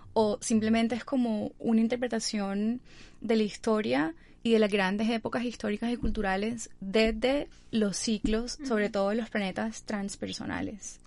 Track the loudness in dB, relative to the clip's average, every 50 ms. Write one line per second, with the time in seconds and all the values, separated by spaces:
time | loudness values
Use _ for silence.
0 | -14 -2 2 2 2 2 2 -2 0 2 2 2 4 4 4 4 4 2 0 -2
1 | -4 -2 0 0 2 2 0 0 -2 -4 -6 -4 0 2 4 4 4 4 2 0
2 | -2 -2 -2 -2 -2 -2 -2 -2 -2 -2 -2 0 0 0 -2 -4 -6 -14 -20 -20
3 | -20 -20 -16 -6 -2 0 2 2 2 0 -2 -4 0 0 2 2 2 2 0 0
4 | 0 0 -4 -8 -16 -20 -12 -4 0 4 4 6 6 4 4 2 2 2 0 0
5 | 0 0 0 0 -2 -2 -4 -2 -2 -4 -4 -4 -4 -4 -2 -2 -2 -2 -2 0
6 | 0 0 0 0 0 0 0 0 0 -2 -4 -6 -8 -12 -14 -12 -6 0 2 4
7 | 4 4 2 0 0 0 2 0 -2 -4 -10 -18 -10 -4 0 0 2 0 0 -2
8 | -2 0 0 0 2 0 0 0 -2 -4 -8 -8 -4 -2 0 0 0 0 0 0
9 | 0 0 0 -2 -2 -4 -4 -4 -4 -2 -2 -2 -4 -4 -6 -8 -8 -6 -6 -4
10 | -4 -6 -8 -8 -8 -8 -8 -8 -8 -6 -6 -4 -6 -6 -8 -10 -12 -14 -16 -16
11 | -6